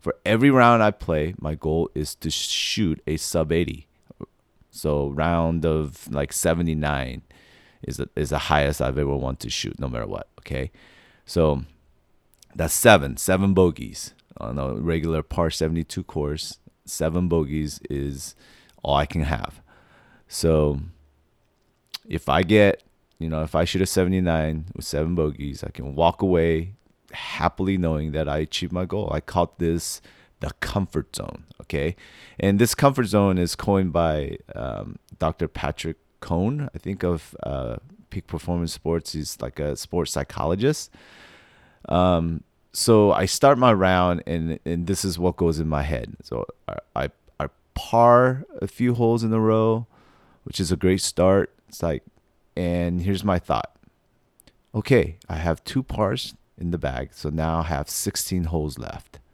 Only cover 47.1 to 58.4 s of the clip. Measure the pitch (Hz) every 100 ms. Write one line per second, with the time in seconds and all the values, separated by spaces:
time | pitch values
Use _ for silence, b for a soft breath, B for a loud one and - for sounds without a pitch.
47.1 | _ _ _ 71 _ _ - - 113 117
48.1 | 120 127 131 - 311 101 - 123 117 117
49.1 | 117 113 110 110 110 110 113 113 b b
50.1 | b b b - - 90 87 92 92 -
51.1 | - 92 98 - _ _ - 85 71 -
52.1 | _ _ _ _ - 87 87 87 90 87
53.1 | 98 101 90 - 62 - _ _ _ _
54.1 | _ _ _ _ _ _ 107 - 127 78
55.1 | 82 _ 85 85 80 - 135 131 - 101
56.1 | 123 - - _ - 87 85 73 64 69
57.1 | - 76 78 80 82 82 73 73 - -
58.1 | - - 92